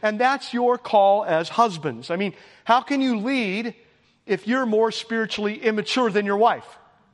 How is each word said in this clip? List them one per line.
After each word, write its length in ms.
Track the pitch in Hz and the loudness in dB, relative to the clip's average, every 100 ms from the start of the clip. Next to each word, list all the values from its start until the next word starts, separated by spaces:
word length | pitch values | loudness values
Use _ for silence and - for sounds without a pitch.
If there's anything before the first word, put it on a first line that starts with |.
and 160 | 214 214 | -4 0
that's 340 | 254 277 - | 0 0 -4
your 240 | 240 247 247 | -2 0 0
call 480 | - 214 196 202 | 2 4 4 4
as 240 | 202 165 170 | 2 -2 0
husbands. 640 | - 226 165 147 117 127 | 0 0 0 -6 -8 -6
I 60 | 175 | -4
mean, 180 | 202 - - - | -4 -6 -20 -12
how 160 | - 240 | 2 2
can 200 | 254 285 | 2 0
you 180 | 262 226 | 0 0
lead 560 | 220 269 208 196 233 - _ _ _ _ - | -2 -2 -2 -4 -6 -10 _ _ _ _ -4
if 220 | 185 208 | -4 0
you're 180 | 254 240 | 0 2
more 240 | 214 226 | 2 0
spiritually 720 | 220 - 226 214 - 208 214 | -2 -6 -4 -4 -4 -4 -2
immature 480 | 233 214 214 254 240 | -2 0 -2 0 2
than 160 | 190 202 | 0 0
your 100 | 202 | 2
wife? 300 | 226 143 - - _ _ _ | 2 2 -6 -20 _ _ _